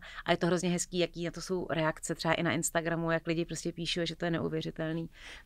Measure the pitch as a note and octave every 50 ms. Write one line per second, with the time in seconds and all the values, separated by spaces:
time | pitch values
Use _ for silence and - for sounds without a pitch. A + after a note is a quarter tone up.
0 | - - - - - - E3+ F3 F3+ F3 F#3 E3+ F3 F3+ F3 E3+ - - F3+ F3+
1 | E3+ D#3+ - E3 F3 E3 - E3+ - - F#3 F3+ - - - E3 D#3 D#3 D#3+ -
2 | - - E3 - - E3 D#3+ - E3+ E3 B2 D#3+ E3 - - E3+ D#3+ E3 E3+ E3
3 | E3 E3 E3 E3 - E3+ E3 E3 E3+ - E3 D#3 - E3+ - - E3+ D3+ - F3+
4 | E3+ E3 E3 - E3 F3 E3+ D#3 D#3+ E3 D#3 D#3+ D#3 D#3+ - - E3 D#3+ D#3+ E3
5 | E3 D#3+ - - - - - - -